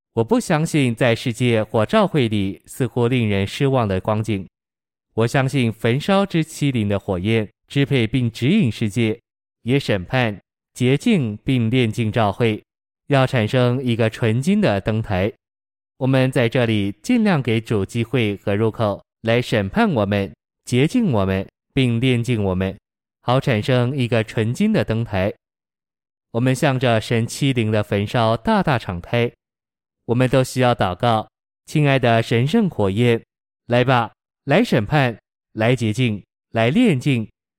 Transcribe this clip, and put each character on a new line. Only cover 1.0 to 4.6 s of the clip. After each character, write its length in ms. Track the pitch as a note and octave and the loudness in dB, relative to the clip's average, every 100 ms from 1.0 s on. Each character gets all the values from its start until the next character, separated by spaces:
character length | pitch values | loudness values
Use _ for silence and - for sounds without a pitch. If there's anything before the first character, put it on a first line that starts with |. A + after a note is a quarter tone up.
| B2+ A#2 | 0 0
世 160 | B2+ | -2
界 320 | A2+ B2 A2+ | -2 0 0
或 220 | G#2+ A2+ G#2+ | 0 -2 2
召 200 | A3 G3 | 2 2
会 220 | D#3 A#2 | 0 0
里 340 | G#2+ G2 F2 - | 0 -4 -6 -16
似 200 | - B2 | -6 -4
乎 220 | B2 A#2 | -2 0
令 200 | B2+ A2 | 0 0
人 180 | G2 G2 | 0 -2
失 200 | - C#3 | -2 0
望 220 | C3 G#2+ | 0 0
的 100 | F#2 | -2
光 240 | A2 G#2+ | -2 -2
景。 240 | A2 G2 F2 _ | -2 -4 -6 _